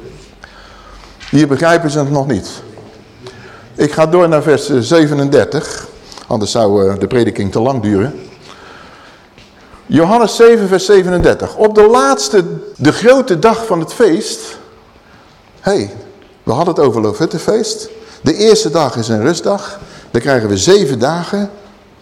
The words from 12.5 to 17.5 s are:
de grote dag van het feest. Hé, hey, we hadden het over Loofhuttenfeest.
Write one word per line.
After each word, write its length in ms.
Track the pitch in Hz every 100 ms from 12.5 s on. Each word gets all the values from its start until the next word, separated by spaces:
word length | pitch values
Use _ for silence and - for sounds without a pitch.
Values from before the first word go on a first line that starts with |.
| 165 - -
de 140 | 139
grote 480 | - 214 269 254 170
dag 260 | 220 220 -
van 140 | 175
het 140 | 160
feest. 460 | - 226 160 - - - - - - _ _ _ - - _ _ -
Hé, 120 | -
hey, 220 | 196 104 - - - - _
we 80 | -
hadden 240 | 117 175 160
het 80 |
over 180 | 139 113
Loofhuttenfeest. 880 | 104 101 165 170 -